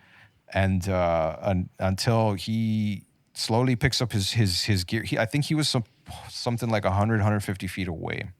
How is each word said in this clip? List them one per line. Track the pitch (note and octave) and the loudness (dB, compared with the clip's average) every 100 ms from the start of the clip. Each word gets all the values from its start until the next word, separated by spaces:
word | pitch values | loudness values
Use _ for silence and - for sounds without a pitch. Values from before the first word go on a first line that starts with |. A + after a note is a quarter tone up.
| _ - - _ - | _ -20 -20 _ -6
And, | F#2+ G2 F#2+ F#2+ | 0 2 2 0
uh, | F#2 F2 E2 D#2+ D#2 | 0 2 2 2 -2
un-, | - F#2 F#2 - | 0 0 -2 -2
until | F#2+ F#2+ - A#2 A2 | -2 0 0 2 2
he | G2 G2+ A2+ A2 A2 G#2 F#2+ - _ _ | 0 -2 -2 0 0 0 -4 -10 _ _
slowly | - - A2+ C3 | -8 -2 2 2
picks | B2 C3 - | 2 2 0
up | B2 | -2
his, | A2 F#2+ | 0 0
his, | A2+ G#2 F2+ | 2 2 2
his | - G2 | 0 0
gear. | F2 A2+ | 0 -4
He, | - B2 | -2 0
I | A2+ | 0
think | D3 C#3+ | 0 0
he | |
was | D#3 C#3+ | 0 2
some, | C3 A2+ _ - - - | 0 -2 _ -20 -18 -14
something | - - A#2 A#2+ | -8 -4 -2 0
like | A2 | 0
a | G2+ | 2
hundred, | F#2+ G#2 A2+ | 2 4 4
hundred | G#2 G#2 | 4 2
fifty | G2+ F#2+ F#2 | 0 -4 -6
feet | - F#2 | -4 -4
away. | E2 E2+ D#2 - | -4 -6 -6 -8